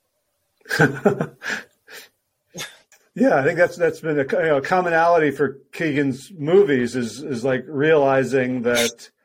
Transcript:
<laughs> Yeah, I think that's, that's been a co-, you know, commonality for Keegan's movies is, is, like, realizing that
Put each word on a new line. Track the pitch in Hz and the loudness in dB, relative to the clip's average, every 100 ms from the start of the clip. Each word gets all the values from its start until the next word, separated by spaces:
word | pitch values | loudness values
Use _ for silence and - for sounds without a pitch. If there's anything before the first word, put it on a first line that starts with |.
| _ _ _ _ _ _ - | _ _ _ _ _ _ -10
<laughs> | - 147 - 202 - - - - - - _ _ - - _ _ _ _ 180 - - _ _ _ - | 0 0 2 -2 0 -6 -8 -10 -10 -12 _ _ -20 -20 _ _ _ _ -16 -16 -18 _ _ _ -2
Yeah, | 254 160 | 2 2
I | |
think | 135 165 | 2 2
that's, | 170 175 | 0 2
that's | 165 160 | -2 -2
been | 160 147 | -4 -2
a | 135 | -2
co-, | - | -2
you | 160 | 0
know, | 143 | 0
commonality | 135 185 175 165 170 170 151 | 0 0 2 2 4 4 2
for | 139 139 - _ | 0 -4 -4 _
Keegan's | - 165 139 139 123 - 190 | -6 -4 0 -2 -4 -10 -10
movies | 143 185 202 135 120 123 | 2 4 4 2 0 -4
is, | 117 110 | -6 -8
is, | 151 123 131 | -10 -6 -2
like, | 127 127 | -2 -4
realizing | 147 151 160 139 135 127 135 127 127 | -2 2 4 4 2 2 0 0 -2
that | 117 120 117 - - _ | 0 0 0 -4 -18 _